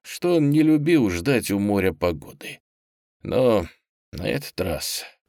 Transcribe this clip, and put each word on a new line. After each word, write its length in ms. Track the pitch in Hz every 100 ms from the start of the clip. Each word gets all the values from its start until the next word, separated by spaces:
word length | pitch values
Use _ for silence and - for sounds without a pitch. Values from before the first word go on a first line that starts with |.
что 320 | - - 175 170
он 160 | 143
не 100 | 151
любил 480 | 156 151 151 160 107
ждать 400 | 87 107 123 -
у 80 | 101
моря 340 | 101 101 92
погоды. 680 | - 87 82 - - - - _ _ _ _ _ _
Но 440 | - 87 127 107 - _ _ _ -
на 180 | - -
этот 320 | 156 - -
раз 440 | 90 73 - - - _